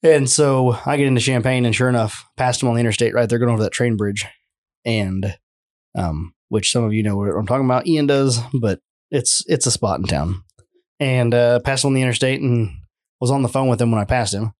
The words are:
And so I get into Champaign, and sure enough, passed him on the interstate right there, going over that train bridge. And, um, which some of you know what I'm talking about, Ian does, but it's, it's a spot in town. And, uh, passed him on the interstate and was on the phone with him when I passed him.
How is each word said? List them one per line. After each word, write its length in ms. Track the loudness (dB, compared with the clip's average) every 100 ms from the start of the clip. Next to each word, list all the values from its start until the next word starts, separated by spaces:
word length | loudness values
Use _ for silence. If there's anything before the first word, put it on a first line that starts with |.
And 260 | 6 4 4
so 480 | 2 2 4 2 0 -2
I 120 | 0
get 100 | 2
into 140 | 2
Champaign, 440 | 2 0 0 0 0
and 80 |
sure 140 | 0 0
enough, 380 | 0 -2 -6 -18 -4
passed 260 | -2 0
him 60 | 0
on 80 | 0
the 60 |
interstate 320 | 0 0 0
right 140 | 2 0
there, 100 | 2
going 120 | 2
over 100 | 2
that 80 | 0
train 240 | 0 -2 0
bridge. 300 | -2 -4 -8 -14 _ _ _ _ -4
And, 520 | -2 -2 -4 -4 -8 _ _ _ _ _ -6
um, 360 | -4 -4 -8 _ _
which 220 | -4 -2
some 120 | 0
of 100 | 0
you 100 | 0
know 120 | 0 -2
what 140 | -2
I'm 180 | -2 -2
talking 180 | 0 0
about, 220 | 0 0
Ian 180 | 0 2
does, 340 | 2 2 0 -4 -2
but 200 | -2 -4 _ _ _
it's, 320 | -4 -2 -4 -2
it's 180 | -2 0
a 60 |
spot 280 | -2 -2 -2
in 60 | -2
town. 360 | -2 -2 -6 -10 _ _ _ _ _
And, 340 | 0 2 2
uh, 260 | 4 4 2
passed 240 | 0 -2 0
him 40 |
on 40 |
the 80 | 2
interstate 400 | 0 0 0 0
and 280 | 0 0 -2 -6 -20 _ _ _
was 100 | -2
on 120 | 0
the 60 | 0
phone 200 | 0 0
with 120 | 2
him 100 | 2
when 100 | 0
I 40 | 0
passed 280 | -2 -2
him. 200 | -4 -6 -8